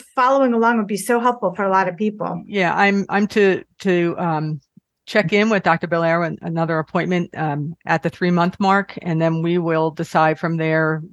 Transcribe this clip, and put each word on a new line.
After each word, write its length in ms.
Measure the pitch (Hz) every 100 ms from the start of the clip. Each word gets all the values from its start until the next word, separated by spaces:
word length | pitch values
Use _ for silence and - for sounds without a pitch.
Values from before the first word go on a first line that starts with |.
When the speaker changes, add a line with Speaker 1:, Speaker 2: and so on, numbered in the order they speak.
| - -
Speaker 1:
following 380 | 254 277 262
along 240 | 233 233 233
would 80 | 202
be 80 | 202
so 240 | - 240
helpful 340 | 240 240 196
for 80 | 180
a 80 | 196
lot 180 | 190 190
of 80 | 170
people. 460 | 214 208 170 175 -
Speaker 2:
Yeah, 300 | 202 175 -
I'm, 300 | 202 196 190
I'm 200 | 196 208
to, 340 | 220 196 180 - -
to, 360 | 196 180 170 -
um, 420 | 175 156 156 156 _ _ _ _ -
check 260 | 214 160
in 160 | 202 220
with 140 | 202
Doctor 240 | 180 165 170
Belair 360 | 170 165 165
on 140 | 165 -
another 360 | 170 165 165 160
appointment, 560 | 156 180 165 180 175
um, 400 | - 156 147 151 - -
at 160 | 160
the 80 | 165
three-month 500 | - 180 175 175 -
mark, 380 | 196 196 190 -
and 220 | 175 160
then 180 | 165 160
we 160 | 170 175
will 340 | 165 160 160
decide 480 | 156 165 170 160 156
from 200 | 170 165
there 440 | 160 160 160 156 160